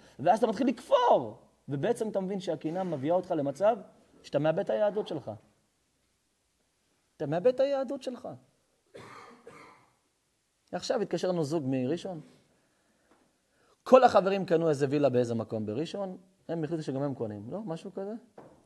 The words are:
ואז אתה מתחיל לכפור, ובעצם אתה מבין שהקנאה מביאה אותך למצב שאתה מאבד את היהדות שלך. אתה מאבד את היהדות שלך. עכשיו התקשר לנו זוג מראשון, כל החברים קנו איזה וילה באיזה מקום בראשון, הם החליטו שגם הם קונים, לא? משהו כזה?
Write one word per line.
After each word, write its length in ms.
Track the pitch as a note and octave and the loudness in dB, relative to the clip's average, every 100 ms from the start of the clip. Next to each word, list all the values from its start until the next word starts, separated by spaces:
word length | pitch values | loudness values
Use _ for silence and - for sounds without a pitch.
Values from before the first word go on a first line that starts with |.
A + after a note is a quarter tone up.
| - - | -20 -2
ואז 180 | D#3 G#3+ | 2 4
אתה 100 | A3+ | 4
מתחיל 200 | G3+ C4 | 2 0
לכפור, 720 | - - C5 A#4+ D4 A2+ A2+ _ _ - | -2 2 4 6 4 2 -12 _ _ -8
ובעצם 400 | C#3 F#3 A#3 A3 | -4 -2 -2 -2
אתה 100 | G3 | -4
מבין 200 | F#3 G3 | -4 -4
שהקנאה 440 | F3+ D#3 D#3 F3+ | -4 -6 -4 -4
מביאה 320 | F#3 D3 C#3 F3+ | -4 -4 0 0
אותך 160 | F#3 | 0
למצב 460 | D#3+ C#3 C#3+ G#3 A3+ - _ _ _ | -2 -2 0 2 2 -4 _ _ _
שאתה 160 | - C#3+ | -4 0
מאבד 200 | D#3 E3 | 0 0
את 100 | G3 | 0
היהדות 380 | A3 G#3 G3+ G3 | 0 0 -2 -4
שלך. 240 | D#3 A#2+ G#2 _ _ _ _ _ _ _ _ _ _ _ _ _ _ _ _ _ - | -6 -8 -12 _ _ _ _ _ _ _ _ _ _ _ _ _ _ _ _ _ -8
אתה 40 | C#3+ | -4
מאבד 220 | E3 A#3 | 0 2
את 120 | C4 | 2
היהדות 440 | C#4 C4+ C4 C#4 | 0 0 -4 -6
שלך. 240 | C4 A#3+ G3 B2+ _ _ _ _ _ - - - - - - - - - _ _ _ _ _ _ _ _ - | -8 -12 -12 -16 _ _ _ _ _ -20 -20 -20 -20 -20 -20 -20 -20 -20 _ _ _ _ _ _ _ _ -12
עכשיו 300 | F3+ - B3+ | -8 -4 -2
התקשר 260 | F#3+ E3+ F#3 | -2 -2 0
לנו 160 | F3 | 0
זוג 200 | C#3+ E3 C3 | 0 -2 0
מראשון, 540 | C3+ B2+ F3 G3 E3+ - _ _ _ _ _ _ _ _ _ _ _ _ _ _ _ | -2 0 -2 -6 -12 -14 _ _ _ _ _ _ _ _ _ _ _ _ _ _ _
כל 200 | - B3 | 8 8
החברים 420 | A#3+ G#3 F#3+ G3 F3 | 10 6 4 0 2
קנו 240 | E3 E3 | 2 2
איזה 160 | C3+ C#3 | 2 2
וילה 200 | D3 C#3 | 2 4
באיזה 260 | B2 A#2 A#2 | 4 2 -2
מקום 300 | G#2+ A2 G#2+ | -4 -4 -4
בראשון, 520 | A2 E3 G3+ F#3+ F#3 - _ - | -4 -6 -6 -8 -10 -20 _ -8
הם 140 | E3 | -6
החליטו 200 | D3+ D#3+ | -4 -4
שגם 180 | D3+ C3+ | -4 -4
הם 120 | C#3+ | -4
קונים, 380 | B2+ A2 G#2 A2+ | -4 -6 -8 -10
לא? 100 | F3+ G#3+ | -10 -8
משהו 280 | E3 G3 | -10 -10
כזה? 200 | G3 G3 A3+ - - - - | -10 -10 -12 -16 -20 -20 -16